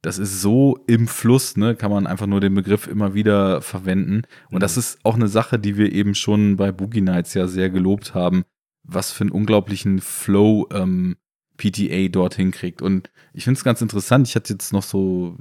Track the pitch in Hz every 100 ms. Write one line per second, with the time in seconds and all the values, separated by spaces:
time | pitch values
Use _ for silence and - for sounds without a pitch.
0 | 82 92 101 95 101 120 139 - - 117
1 | 117 - 113 131 - - 110 113 104 101
2 | 98 92 101 98 98 98 92 104 - 101
3 | 101 101 107 101 95 87 - 98 95 92
4 | 95 101 120 - _ 92 98 87 117 -
5 | 107 113 107 110 113 117 104 101 104 95
6 | 101 98 - 104 104 95 98 92 98 113
7 | 92 90 85 98 92 92 92 92 92 101
8 | - 92 90 92 90 _ _ _ - 90
9 | - - 104 95 104 107 95 98 104 95
10 | - - - 101 107 107 - 101 92 92
11 | 92 87 _ _ _ - 104 92 101 90
12 | 95 90 90 - 92 - 90 - 90 95
13 | - _ _ - - 131 127 117 113 104
14 | - 127 123 113 - 98 - 101 - 98
15 | 95 92 87 85